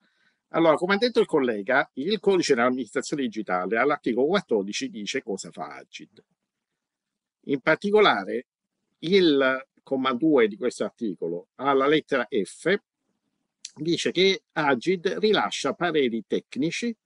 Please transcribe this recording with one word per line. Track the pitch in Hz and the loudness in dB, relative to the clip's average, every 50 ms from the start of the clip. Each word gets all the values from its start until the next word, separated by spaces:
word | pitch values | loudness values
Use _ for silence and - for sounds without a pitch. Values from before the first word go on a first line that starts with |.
| _ _ _ _ _ _ _ _ _ _ | _ _ _ _ _ _ _ _ _ _
Allora, | - 156 165 160 147 | -2 2 2 4 2
come | 139 170 180 196 | 2 2 0 0
ha | |
detto | 202 240 247 - 233 | 2 0 0 2 0
il | 202 | 0
collega, | - - 151 135 120 113 101 98 104 127 139 151 - - | 2 2 0 2 0 -2 -4 -2 0 0 0 0 -2 -6
il | 131 135 180 220 196 | -8 -4 -4 -4 0
codice | - 196 196 180 - - 139 | 0 2 2 2 2 2 2
dell'amministrazione | 117 120 127 127 131 120 - - 135 - - 165 147 135 | 4 2 2 0 -2 -6 -6 -6 -6 -6 -4 -4 -4 -4
digitale | 117 101 110 101 - 92 90 92 95 110 | -4 -4 -6 -6 -4 -4 -2 -2 -2 0
all'articolo | 113 127 147 147 - - 139 113 117 135 | 0 0 0 0 -2 -2 -2 0 0 0
quattordici | 151 190 208 - - 127 104 95 101 101 - 135 127 | 2 0 0 0 0 -2 -2 -2 -2 -6 -8 -8 -8
dice | 98 110 101 95 - 131 | -10 -10 -10 -6 -6 -8
cosa | - 113 98 92 - 87 | -6 -6 -10 -10 -10 -14
fa | - - 76 71 67 | -12 -12 -12 -12 -12
agid. | 65 - _ - - - _ _ - _ _ _ _ _ _ _ _ _ _ _ _ _ _ _ _ _ _ _ _ _ _ _ _ - | -16 -20 _ -20 -20 -20 _ _ -20 _ _ _ _ _ _ _ _ _ _ _ _ _ _ _ _ _ _ _ _ _ _ _ _ -6
In | - 139 135 | -4 -4 -2
particolare, | - 156 160 - - 202 202 214 208 160 123 104 95 98 110 120 - _ _ _ _ _ _ _ _ _ _ - | 2 0 0 0 0 2 4 6 6 6 4 2 -2 -4 -6 -8 -8 _ _ _ _ _ _ _ _ _ _ -10
il | - 160 196 196 180 160 143 139 135 131 131 131 135 _ _ _ _ | -2 2 4 4 6 6 4 4 4 2 0 -2 -6 _ _ _ _
comma | - 135 131 131 131 127 | -6 -4 -2 0 0 0
due | 120 156 160 151 131 113 | 0 2 4 4 4 4
di | 107 104 | 4 0
questo | - 127 120 - - 117 | -2 -4 -4 -4 -4 -6
articolo, | 101 _ - 117 104 85 - 90 82 85 87 95 _ _ | -6 _ -8 -8 -8 -8 -6 -8 -8 -8 -8 -10 _ _
alla | - 127 139 139 135 135 | -6 -2 0 2 2 2
lettera | 143 156 151 - - 147 127 117 - | 2 2 0 0 -2 -2 -2 -2 -2
F, | - 107 92 - - - - 156 196 208 _ _ _ _ _ _ _ _ _ _ _ _ _ _ _ _ - - - | -2 -4 -4 -4 -8 -6 -2 -2 -2 -2 _ _ _ _ _ _ _ _ _ _ _ _ _ _ _ _ -20 -20 -14
dice | - 151 170 165 - - 123 | -8 -4 -2 -2 -2 -2 -2
che | - 175 190 196 190 - _ _ - | 0 2 2 2 2 0 _ _ -4
agid | 160 151 147 139 117 - 165 190 180 160 190 - | -2 0 0 0 0 0 -2 -2 0 -2 -4 -4
rilascia | - 185 214 196 151 107 95 - - - 139 - | 0 2 2 2 2 0 -2 -4 -4 -4 -4 -4
pareri | - 170 175 156 156 135 120 113 113 101 | -2 -2 0 0 2 0 0 0 -4 -4
tecnici, | - - 95 - - - 120 143 165 - - 233 240 220 _ _ | -4 -4 -4 -4 -6 -6 -4 -2 -2 -2 -4 -6 -6 -6 _ _